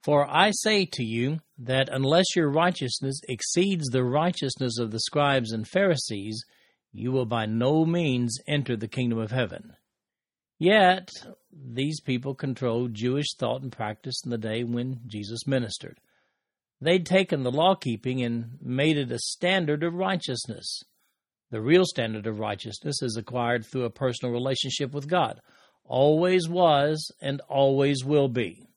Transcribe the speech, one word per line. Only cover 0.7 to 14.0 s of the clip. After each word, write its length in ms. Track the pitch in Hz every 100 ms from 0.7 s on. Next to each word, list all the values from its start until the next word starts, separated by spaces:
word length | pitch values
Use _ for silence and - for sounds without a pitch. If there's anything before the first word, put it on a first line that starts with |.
| 208 185
to 180 | -
you 360 | 117 113 127 156 _ -
that 280 | 120 131 135
unless 460 | 131 135 165 185 -
your 140 | 151
righteousness 720 | 147 180 180 131 - 139 139 -
exceeds 580 | 123 - - 190 185 143
the 160 | 127
righteousness 760 | 123 139 170 175 143 - 127 117
of 140 | 117
the 80 | 110
scribes 540 | - 147 143 135 113
and 120 | 113 -
Pharisees, 800 | 185 196 147 - 107 101 107 - _ _ _ _
you 220 | 101 117
will 120 | 131 120
by 200 | 120 107
no 400 | 113 123 156 160
means 520 | 170 160 123 120 113 -
enter 260 | 147 135 117
the 140 | 110
kingdom 280 | - 123 113
of 140 | 110
heaven." 460 | 123 110 87 - - _ _ _ _ _ _ _ _
Yet, 500 | 165 214 185 185 185 - - - _
these 480 | 160 135 117 139 151
people 340 | - 127 135 131
controlled 600 | 139 127 127 117 123 107
Jewish 380 | 120 139 147 -
thought 220 | 120 127
and 100 | 139
practice 480 | - 107 110